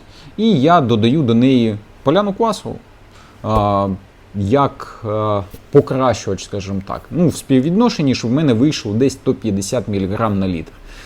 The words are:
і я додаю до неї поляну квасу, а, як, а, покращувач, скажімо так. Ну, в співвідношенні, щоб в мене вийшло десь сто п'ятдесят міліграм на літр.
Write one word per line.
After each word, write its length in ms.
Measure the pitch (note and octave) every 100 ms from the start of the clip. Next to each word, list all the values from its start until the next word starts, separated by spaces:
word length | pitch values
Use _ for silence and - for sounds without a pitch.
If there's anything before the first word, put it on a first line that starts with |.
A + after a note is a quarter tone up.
| - - - -
і 240 | A3+ D#3+
я 200 | D3 F3
додаю 420 | A#2 A2+ A2+ D#3
до 100 | A#2+
неї 440 | A#2 C3 B2+ A2+ G#2 - -
поляну 300 | C3+ F3+ G3+
квасу, 420 | G3 A3+ - A2+ B2 - - - - - -
а, 440 | G#2+ G#2+ G#2 G2 G2 F#2+ - - - G2+
як, 680 | G2+ C3+ C3+ - - - A2
а, 360 | G#2+ G#2+ G#2 G2 - -
покращувач, 720 | D3 - C3 B2+ G#2+ - F#2+
скажімо 380 | - G#2 F#2+ G2 G2
так. 140 | A#1+ -
Ну, 160 | B2 E3
в 80 | -
співвідношенні, 800 | - C3 D3 F#3+ A#3+ - C#3+ A#2
щоб 160 | A#2
в 20 |
мене 200 | C3+ D3+
вийшло 400 | A2 D3 - G#2+
десь 200 | G#2+ C3+
сто 200 | - C3+
п'ятдесят 540 | C3 A2 G2 G2 B2+ G#2+
міліграм 520 | G2+ F#2+ G#2+ A2+ G2
на 80 | F#2+
літр. 240 | E2+ - - - -